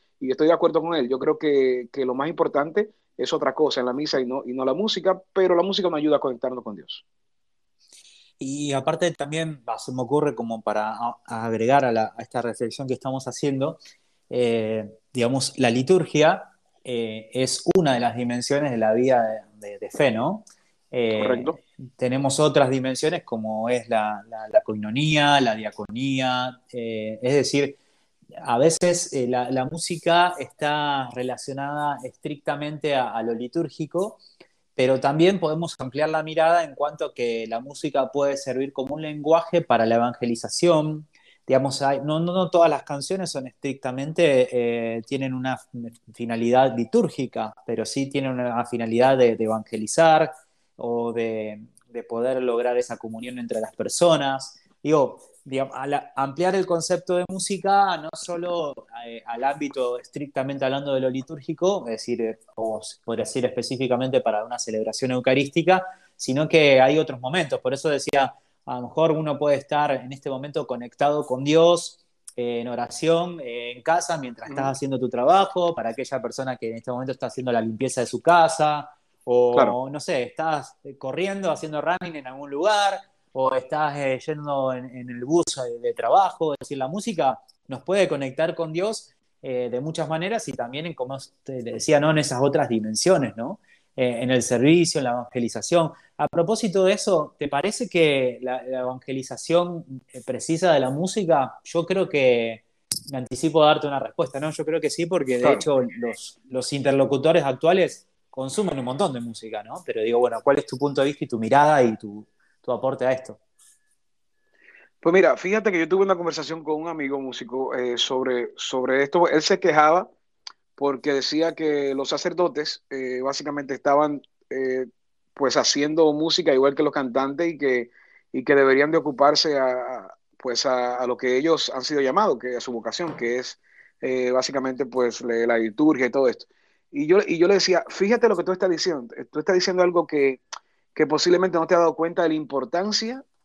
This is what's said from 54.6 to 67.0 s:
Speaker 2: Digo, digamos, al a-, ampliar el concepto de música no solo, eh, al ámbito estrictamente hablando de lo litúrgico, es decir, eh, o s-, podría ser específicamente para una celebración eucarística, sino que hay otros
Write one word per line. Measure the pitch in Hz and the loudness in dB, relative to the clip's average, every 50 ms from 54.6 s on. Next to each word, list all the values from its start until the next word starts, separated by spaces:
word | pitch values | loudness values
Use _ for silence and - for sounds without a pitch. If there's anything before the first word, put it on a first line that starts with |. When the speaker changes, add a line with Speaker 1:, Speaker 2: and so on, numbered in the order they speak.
| _ _ _ _ - | _ _ _ _ -2
Speaker 2:
Digo, | 143 156 151 135 120 - - - _ _ _ _ | 2 4 4 4 2 -2 -8 -20 _ _ _ _
digamos, | 139 131 131 135 135 - | -6 -4 -4 -4 -4 -6
al | 127 131 139 143 | -8 -6 -4 -4
a-, | - - - - | -4 -4 -6 -6
ampliar | - 143 139 135 170 175 185 185 | -4 -4 -4 -2 -2 0 0 0
el | 196 180 | 0 0
concepto | 180 175 165 165 - 180 175 - - 180 | 0 -2 -2 0 -2 -2 -2 -2 -2 -2
de | 175 180 - | -2 -2 -4
música | 185 190 - - 196 175 165 196 196 196 196 190 175 | -6 -8 -6 -6 -6 -4 0 2 4 4 4 2 0
no | 156 151 160 - | -4 -6 -10 -12
solo, | - - - 175 170 170 175 175 170 156 147 131 - - _ - 117 120 | -12 -10 -8 -8 -6 -6 -4 -4 -4 -4 -6 -8 -12 -16 _ -18 -16 -16
eh, | 117 117 113 - | -14 -14 -14 -12
al | 120 117 120 131 | -12 -8 -4 -2
ámbito | 139 143 151 151 139 - 139 127 123 123 127 | -2 -2 -2 -6 -6 -4 -4 -2 -2 -4 -6
estrictamente | - - - 147 147 139 - 139 131 135 139 139 - | -8 -12 -12 -10 -10 -6 -6 -4 -4 -4 -4 -2 -2
hablando | 131 135 139 143 143 135 | -2 -2 -2 -2 -2 -2
de | 131 | 0
lo | 131 127 | 0 0
litúrgico, | 127 135 127 - 165 151 131 - 160 - 175 185 202 185 123 | -2 -4 -6 -8 -12 -10 -8 -10 -6 -2 0 0 0 0 -2
es | 120 110 | -6 -8
decir, | 110 - - 120 113 | -6 -4 -4 -4 -2
eh, | 117 110 110 - _ _ _ | -2 -4 -4 -8 _ _ _
o | - 110 110 110 107 | -8 -6 -6 -6 -6
s-, | - - - - _ | -8 -12 -16 -12 _
podría | - 117 110 113 | -6 -4 -4 -4
ser | - - 135 123 | -4 -2 -2 -2
específicamente | 123 - - 113 - 135 127 135 120 123 123 131 131 127 127 | -2 -2 -4 -6 -6 -4 -4 -2 0 0 0 0 0 0 0
para | - 113 107 107 113 | 0 0 0 -2 -4
una | 120 123 117 | -6 -8 -8
celebración | - - 110 110 110 113 - - 135 127 | -8 -6 -4 -4 -4 -4 -4 -4 -4 -2
eucarística, | 127 123 120 131 131 139 139 139 - 165 165 175 185 185 185 - - - _ _ _ | -2 0 2 2 2 2 0 0 -2 0 2 4 2 2 2 -4 -12 -18 _ _ _
sino | - - - 131 143 156 151 | -10 -6 -4 -2 -2 0 4
que | - 165 151 143 135 131 | 4 6 8 8 8 8
hay | 127 135 147 | 8 6 6
otros | 156 | 4